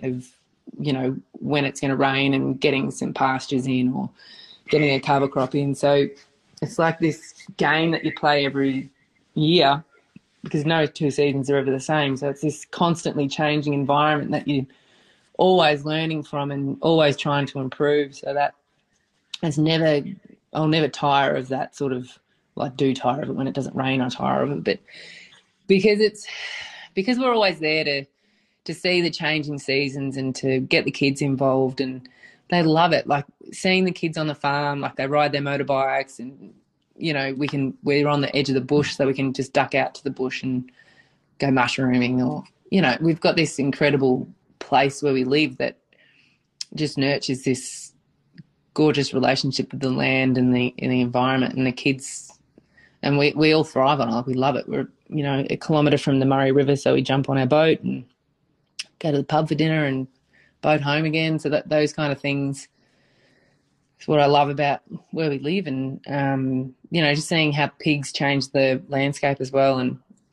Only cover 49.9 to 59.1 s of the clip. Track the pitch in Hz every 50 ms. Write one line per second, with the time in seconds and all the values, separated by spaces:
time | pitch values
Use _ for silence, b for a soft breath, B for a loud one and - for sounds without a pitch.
49.9 | 127 135 139 135 131 131 131 131 127 127 127 127 123 123 123 123 - - - 127
50.9 | 127 127 123 120 120 123 123 131 131 131 127 - - 131 131 127 123 - - 147
51.9 | 135 131 - - - - - - - _ _ _ _ _ b b b b b b
52.9 | b b b 143 143 143 143 147 - 147 156 156 156 160 151 151 - 135 131 135
53.9 | 151 139 123 117 110 117 127 135 127 127 127 139 147 - - - - 139 131 -
54.9 | _ _ _ - - 156 143 143 139 135 139 - - - - - 160 151 147 147
55.9 | 147 135 - - 139 135 135 135 135 135 135 135 135 143 139 135 143 139 - 131
56.9 | 131 135 135 135 135 139 131 - 139 135 131 123 151 151 160 160 160 - - -
57.9 | 131 135 123 - _ _ _ _ _ _ _ _ _ _ _ _ _ - - _
58.9 | _ - - 160